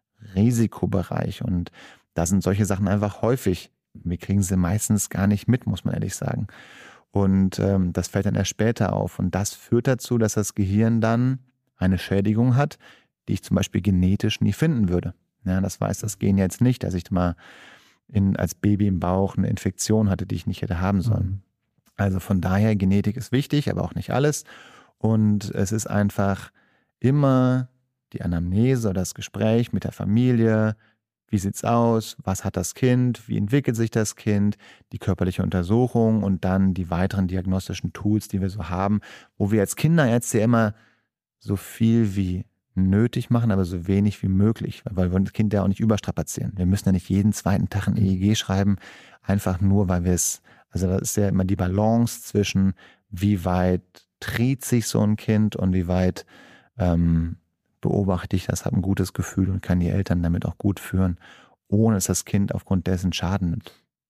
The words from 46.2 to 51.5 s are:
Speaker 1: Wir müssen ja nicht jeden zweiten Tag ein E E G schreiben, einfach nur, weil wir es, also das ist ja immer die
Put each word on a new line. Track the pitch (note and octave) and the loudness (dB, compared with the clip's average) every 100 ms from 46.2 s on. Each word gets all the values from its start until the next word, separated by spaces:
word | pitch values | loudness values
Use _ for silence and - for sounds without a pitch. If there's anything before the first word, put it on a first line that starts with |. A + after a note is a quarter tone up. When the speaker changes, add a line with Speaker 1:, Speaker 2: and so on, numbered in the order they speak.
| D#2 - - F#2 | -6 -6 -6 -2
Speaker 1:
Wir | F2+ | 0
müssen | G2 F#2+ | 0 2
ja | |
nicht | F#2 - | 0 0
jeden | F#2+ G#2 | 0 2
zweiten | - - F#2+ G2+ | 0 0 0 0
Tag | G2 F#2+ | -2 -2
ein | - | 0
E | F#2+ | 2
E | F#2 | 2
G | G2+ G#2+ | 2 0
schreiben, | - F#2+ G2+ F#2+ - - - - | 0 0 2 0 -6 -20 -20 -10
einfach | - G2 G2 F2+ | -2 -2 0 0
nur, | F#2+ G2 F2+ | 2 2 2
weil | F2+ | 0
wir | F2+ | 2
es, | F2 - - _ _ _ | 0 -2 -6 _ _ _
also | F2 F2+ | -4 -2
das | F#2+ | -2
ist | - - | -2 -2
ja | G2+ | 0
immer | F#2+ | 0
die | F#2 | 0